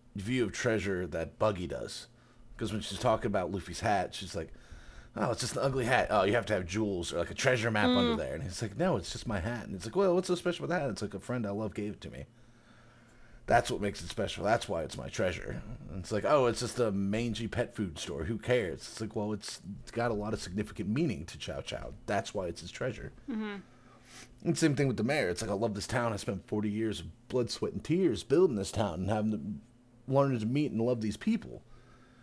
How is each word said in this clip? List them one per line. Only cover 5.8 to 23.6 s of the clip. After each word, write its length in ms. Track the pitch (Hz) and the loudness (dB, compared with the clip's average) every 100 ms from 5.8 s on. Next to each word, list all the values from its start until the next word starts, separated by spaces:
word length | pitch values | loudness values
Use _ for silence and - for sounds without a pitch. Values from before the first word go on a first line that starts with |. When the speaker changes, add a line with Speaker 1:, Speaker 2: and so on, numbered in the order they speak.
| 120 | 4
Speaker 1:
hat. 220 | 123 - | 4 4
Oh, 140 | 104 | 4
you 100 | 95 | 6
have 120 | 117 107 | 4 2
to 60 | |
have 120 | 101 87 | 0 0
jewels 480 | 98 107 92 85 | 0 0 0 -2
or, 60 | 85 | -2
like, 120 | 82 | -2
a 40 | - | 0
treasure 360 | 131 127 117 | 2 2 2
map 140 | 107 107 | 4 4
under 240 | 247 - 220 | 4 4 2
Speaker 2:
Mm. 20 | |
Speaker 1:
there." 160 | 65 | -2
And 100 | 71 | -4
he's 180 | - - | -6 -6
like, 160 | 110 98 | -6 0
"No, 180 | 185 123 | 2 0
it's 140 | 87 | -2
just 160 | - - | -8 -4
my 120 | 104 | -2
hat." 260 | 90 120 - | -2 -4 -6
And 100 | 95 | -8
it's 100 | 113 | -4
like, 100 | 170 | 2
"Well, 180 | 196 175 | 4 4
what's 120 | 180 | 2
so 80 | 180 | 0
special 300 | 180 170 139 | -2 -2 -2
about 140 | 180 | -2
that?" 80 | 139 | 0
It's 120 | 98 | -2
like, 120 | 98 | -4
"A 60 | 95 | -6
friend 260 | - 123 104 | -4 -2 -2
I 60 | |
love 220 | 101 110 | -2 -4
gave 200 | 92 104 | -4 -6
it 80 | 95 | -6
to 80 | 82 | -12
me. 160 | 67 71 - - - - - - - - - - - - | -12 -14 -16 -20 -20 -20 -20 -20 -20 -20 -20 -20 -10 2
That's 220 | 120 - | 2 4
what 100 | 98 | -2
makes 220 | 101 - | -2 -4
it 40 | 87 | -8
special. 340 | - 95 - | -4 -4 -2
That's 240 | 92 117 - | 0 0 0
why 160 | 85 | -4
it's 140 | 76 - | -4 -8
my 100 | 64 | -8
treasure." 520 | - 95 87 50 - - - - | -2 -2 -2 -6 -8 -8 -12 -10
And 100 | 95 | -10
it's 120 | 90 | -4
like, 140 | 107 101 | -2 4
"Oh, 220 | 147 123 | 6 4
it's 140 | 110 | 2
just 180 | 117 - | -2 0
a 120 | 113 | 0
mangy 560 | 98 98 107 120 104 113 | 2 0 0 0 -2 -4
pet 280 | - 120 - | -2 -2 -2
food 240 | 98 76 | -6 -4
store. 240 | - 73 82 | -8 -6 -4
Who 120 | 110 | -4
cares?" 420 | - 123 92 69 | 2 2 2 -4
It's 200 | - - | -10 -8
like, 140 | 110 113 | -6 -4
"Well, 180 | 104 | -2
it's, 280 | 104 - - 90 101 | -4 -8 -12 -12 -12
it's 100 | - | -8
got 200 | - 120 | -2 0
a 40 | 107 | 0
lot 180 | 104 | -2
of 80 | 110 | -4
significant 480 | - 92 101 - 98 | -4 -4 -4 -4 -2
meaning 360 | 120 165 85 80 | 2 0 -2 -8
to 100 | 73 | -10
Chow 240 | - 69 | -8 -8
Chow. 320 | - - - - - | -6 -8 -8 -10 -4
That's 260 | 101 - | -2 -2
why 140 | 104 90 | -4 -4
it's 140 | 85 | -6
his 100 | 87 | -10
treasure." 400 | - 123 214 233 - - | -6 -6 -6 -10 -12 -8
Speaker 2:
Mm-hmm. 280 | 220 214 202 | -6 -6 -8